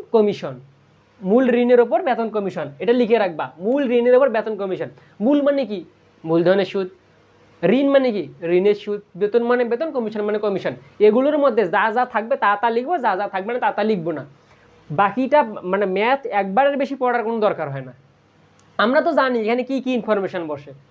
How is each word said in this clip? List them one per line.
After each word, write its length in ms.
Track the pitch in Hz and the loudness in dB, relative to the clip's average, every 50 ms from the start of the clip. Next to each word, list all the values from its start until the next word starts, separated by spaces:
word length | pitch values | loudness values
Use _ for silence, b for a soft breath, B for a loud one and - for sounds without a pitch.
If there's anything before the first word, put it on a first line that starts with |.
| 403 - - | -4 0 2
কমিশন, 420 | 226 214 208 202 202 - 151 127 127 135 - _ _ _ _ _ _ _ _ _ _ | 2 2 2 0 -4 -8 -10 -12 -14 -18 -20 _ _ _ _ _ _ _ _ _ _
মূল 240 | 196 185 202 247 262 247 | -2 2 2 4 4 4
ঋণের 300 | 240 240 240 240 247 247 | 2 2 4 4 4 4
ওপর 180 | 240 226 285 349 381 | 4 2 0 0 0
বেতন 260 | 302 233 214 233 220 | 0 -2 -2 -4 -4
কমিশন, 360 | 196 214 196 190 - 180 151 139 139 - | -4 -4 -4 -4 -6 -8 -8 -10 -10 -4
এটা 140 | 190 233 240 | -2 0 2
লিখে 260 | 254 240 202 233 226 | 2 2 2 2 2
রাখবা, 280 | 208 185 165 151 143 127 - 151 | 2 0 -2 -6 -8 -10 -10 -6
মূল 240 | 180 214 254 285 285 226 240 240 | -4 -2 -2 0 0 0 0 2
ঋণের 160 | 233 247 247 | 4 4 4
ওপর 140 | 254 285 269 | 4 4 2
বেতন 260 | 220 220 208 220 220 | 0 -2 -4 -4 -6
কমিশন। 320 | 185 202 190 185 151 156 123 - b b b b - | -6 -6 -6 -6 -6 -8 -10 -12 b b b b -2
মূল 180 | 202 247 294 294 277 | 0 2 2 4 2
মানে 220 | 277 285 277 262 | 2 0 0 -2
কি? 180 | 202 208 185 160 - _ _ _ _ _ _ - | -4 -6 -10 -10 -14 _ _ _ _ _ _ -4
মূলধনের 440 | 160 165 165 175 175 190 202 196 190 - | 0 0 2 4 4 2 2 0 -2 -2
সুদ। 160 | 202 190 185 - _ _ _ _ _ _ _ _ _ _ _ _ _ - | -4 -6 -6 -8 _ _ _ _ _ _ _ _ _ _ _ _ _ 0
ঋণ 240 | 180 208 262 285 277 | 2 2 4 2 4
মানে 240 | 277 269 262 254 214 | 4 4 2 2 0
কি? 120 | 202 151 143 - - 175 | -4 -6 -8 -12 -10 -4
ঋণের 320 | 165 175 180 185 208 208 | 0 0 2 4 2 2
সুদ। 260 | 202 - 214 208 208 - _ - | 0 -4 -8 -8 -8 -10 _ -6
বেতন 260 | 175 202 202 202 240 233 | -6 -4 0 0 0 0
মানে 220 | 233 247 247 247 | 2 0 0 0
বেতন, 240 | 233 240 233 320 320 285 | -2 -2 -4 -4 -4 -4
কমিশন 300 | 262 233 214 220 214 208 | -4 -6 -4 -6 -4 -4
মানে 160 | 208 208 214 | -4 -4 -2
কমিশন। 360 | 214 208 196 175 - 180 131 b b b b - | -2 -2 -4 -2 -4 -6 -6 b b b b 4
এগুলোর 380 | 202 214 208 247 262 294 302 302 | 4 4 6 4 4 2 2 2
মধ্যে 240 | 285 277 226 226 214 175 | 2 2 2 2 0 2
যা 160 | 208 202 196 226 208 | 2 2 2 2 0
যা 120 | 247 254 | 0 -2
থাকবে 280 | 247 - 220 214 226 277 | -2 -2 -4 -4 -2 -2
তা 140 | 269 226 202 208 208 - | 0 2 2 2 2 0
তা 60 | 233 | 0
লিখবো, 240 | 226 233 247 277 359 339 | 0 0 -2 -2 -2 0
যা 140 | 233 226 190 | 0 0 0
যা 100 | 185 202 202 | 0 -4 -4
থাকবে 220 | 196 190 190 208 240 | -6 -6 -6 -4 -4
না 60 | 247 | -2
তা 120 | 233 214 | -2 -2
তা 120 | 196 - 208 | 0 0 0
লিখবো 280 | 220 220 185 160 170 160 | 0 0 0 -2 -4 -6
না। 120 | 143 139 - - _ b b b b b b _ _ _ - | -6 -10 -14 -20 _ b b b b b b _ _ _ -4
বাকিটা 500 | 151 139 202 196 202 247 262 247 285 294 277 220 208 - - | 0 2 2 2 2 -2 0 2 4 2 2 2 -4 -8 -4
মানে 240 | 180 190 196 208 | -2 0 0 0
ম্যাথ 340 | 196 185 190 208 233 269 269 - | 0 0 0 2 2 0 0 -2
একবারের 500 | 220 - 202 196 196 190 220 269 277 285 | -2 -2 -2 -2 2 2 2 2 2 2
বেশি 180 | 269 277 233 277 | 0 -2 -4 -2
পড়ার 280 | 262 254 247 240 240 220 | -2 -2 0 0 0 -2
কোনো 140 | 220 233 226 | -2 -2 0
দরকার 280 | 214 202 160 170 160 139 135 | 0 0 0 -2 -4 -6 -8
হয় 120 | 139 131 127 | -10 -10 -12
না। 40 | 123 - _ _ _ _ _ _ _ _ _ _ _ _ _ _ _ - | -18 -20 _ _ _ _ _ _ _ _ _ _ _ _ _ _ _ 0
আমরা 220 | 202 226 262 311 | 0 2 2 2
তো 100 | - 339 311 | 2 2 2
জানি 260 | 285 269 262 254 233 214 | 2 2 2 0 -2 0
এখানে 180 | 208 233 254 247 | 0 -2 -2 -2
কি 140 | 262 269 262 | -4 -4 -4
কি 100 | - 254 254 | -2 -2 -4
ইনফরমেশন 480 | 240 202 214 214 202 196 175 - 180 165 | -2 -2 -2 -2 -2 -2 -4 -6 -6 -6
বসে। 260 | 156 147 139 139 147 135 - _ _ | -6 -8 -10 -12 -16 -20 -20 _ _